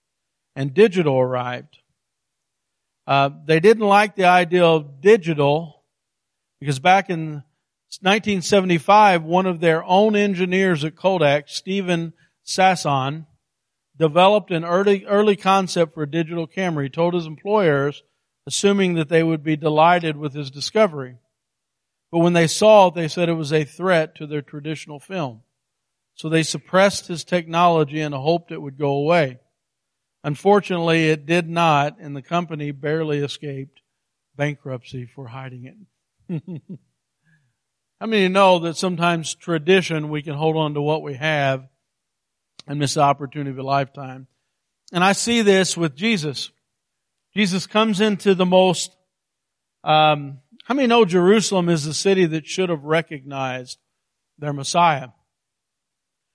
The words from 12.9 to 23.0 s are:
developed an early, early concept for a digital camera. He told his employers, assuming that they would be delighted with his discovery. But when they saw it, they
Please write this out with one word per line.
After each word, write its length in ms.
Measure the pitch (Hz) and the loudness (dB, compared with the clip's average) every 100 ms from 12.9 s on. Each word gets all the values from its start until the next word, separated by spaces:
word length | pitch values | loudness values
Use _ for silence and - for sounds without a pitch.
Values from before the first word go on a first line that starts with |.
| 139 131 160 151 _ _ _ _ _ _ 139 | -2 -2 -8 -16 _ _ _ _ _ _ -2
developed 540 | 160 170 190 214 - | 0 4 4 2 -2
an 140 | 165 | -6
early, 420 | 170 180 202 196 208 | -2 0 2 0 0
early 300 | 202 214 196 | 2 2 0
concept 580 | 190 190 180 175 160 | 2 0 0 -2 -2
for 80 | 160 | -4
a 80 | 147 | -6
digital 380 | 165 160 170 160 | -4 -4 -6 -8
camera. 360 | 190 180 151 | -6 -4 -4
He 60 | 139 | -6
told 240 | 165 175 | -2 -2
his 100 | 175 | -2
employers, 800 | 156 151 196 214 170 143 143 - _ _ _ _ 143 | -6 -10 -2 2 2 2 0 -6 _ _ _ _ -10
assuming 480 | - 202 202 180 | 0 2 2 0
that 140 | 165 151 | 0 0
they 140 | 165 | 2
would 200 | 165 156 | 2 -2
be 140 | 151 151 | -4 -2
delighted 600 | 156 151 165 180 165 147 | 0 4 4 4 0 -6
with 180 | 151 | -8
his 160 | 147 135 | -8 -12
discovery. 640 | 139 - 214 202 151 127 123 _ _ _ _ _ _ _ _ - | -10 -4 0 0 0 -14 -16 _ _ _ _ _ _ _ _ -4
But 60 | 170 | 2
when 160 | 170 | 4
they 120 | 170 160 | 4 2
saw 420 | - 214 208 180 | 4 6 8 6
it, 60 | |
they 140 | 170 | 2